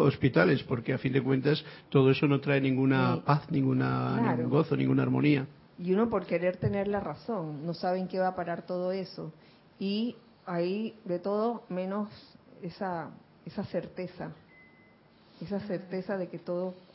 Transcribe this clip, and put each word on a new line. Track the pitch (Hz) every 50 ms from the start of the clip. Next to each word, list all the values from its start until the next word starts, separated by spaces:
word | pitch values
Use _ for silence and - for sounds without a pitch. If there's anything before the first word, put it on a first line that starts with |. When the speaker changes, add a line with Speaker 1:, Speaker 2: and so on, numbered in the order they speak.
| 151
Speaker 1:
hospitales, | 139 - - - 131 - 156 175 180 143 123 -
porque | - 131 120 - - 131
a | 123
fin | - 135 127
de | 139
cuentas | 123 131 139 131 131 147 151 151 - - - - - -
todo | - 143 131 131 135
eso | - 160 143
no | 139 135
trae | 139 147 139 139
ninguna | 135 135 131 127 135 135 135 131 127 127 120
Speaker 2:
Sí. | 160 -
Speaker 1:
paz, | - 143 147 - -
ninguna, | 165 143 135 131 131 127 131 131 131 127 127 127 127 131
Speaker 2:
Claro. | 131 127 127
Speaker 1:
ningún | 123 120 123 131
gozo, | 151 160 160 143
ninguna | 135 135 131 135 135 135
armonía. | 127 127 127 135 151 147 139 131 - - - - - _ -
Speaker 2:
Y | 175 180 185
uno | 202 233 226
por | 220 196 185
querer | - 175 165 175 180 180
tener | - - 208 202 202 196 202
la | 202 202
razón, | - 160 151 - - - 233 190 160 156 151 139 151
no | 170 160
saben | - - 180 185 185 185 180
qué | - 185
va | 185 185
a | 185
parar | 185 175 170 170 175 175
todo | - 180 180 180 180 185
eso. | 196 185 175 - - 160 156 - - - - - - _ _ _ -
Y | 196 196 202 208 226 247 220 - - - - _ -
hay | - 175 170 175 180 190 214 220 220 - - -
de | 185 175 175
todo | 175 202 202 208 214 233 233 214 - -
menos | 180 180 185 185 190 208 208 208 - - - - - - _ - - - -
esa, | 175 165 - 208 185 175 165 151 - - - - _ _ _ -
esa | 170 - - 190
certeza, | - - 180 165 165 - - 180 175 - - - 160 156 - - _ - - - - _ - - - - _ _ _ _ _ _ - - - 170
esa | 165 202 196 202
certeza | - 185 165 - - - 190 185 - 202
de | 190 180 170
que | - 165
todo | - - 175 175 185 185 180 - - - -